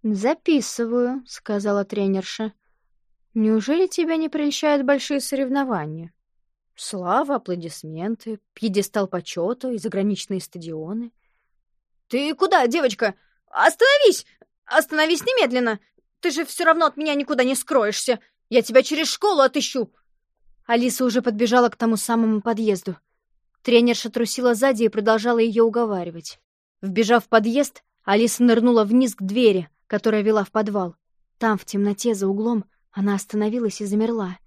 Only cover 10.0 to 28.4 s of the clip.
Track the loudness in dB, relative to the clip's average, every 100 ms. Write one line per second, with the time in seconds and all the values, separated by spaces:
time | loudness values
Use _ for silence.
10 | -2 -2 -6 -8 -8 -16 -12 -10 -8 -8
11 | -10 _ _ _ _ _ _ _ _ _
12 | _ -4 -4 -2 2 4 4 2 0 0
13 | -4 -4 _ _ _ 2 2 4 4 6
14 | 4 2 -8 _ _ _ 0 0 0 0
15 | 0 0 0 0 0 0 -2 -4 _ _
16 | _ _ -4 -4 -8 -2 0 2 0 0
17 | -2 -2 -2 0 0 0 0 2 2 -2
18 | -2 -4 _ _ _ 0 4 2 4 -2
19 | -2 0 0 4 2 2 -4 -4 -6 _
20 | _ _ _ _ _ _ -2 0 0 0
21 | 0 0 -2 -2 2 2 2 0 -2 -2
22 | -2 0 0 0 -2 -2 0 -2 -6 -12
23 | _ _ _ _ _ _ 4 6 6 0
24 | -4 -4 -4 0 0 2 2 2 0 2
25 | 2 2 2 2 2 4 2 2 -2 -4
26 | -8 -12 -18 -20 _ _ _ _ -4 -2
27 | 2 2 4 2 2 0 -2 -6 _ _
28 | 0 2 2 2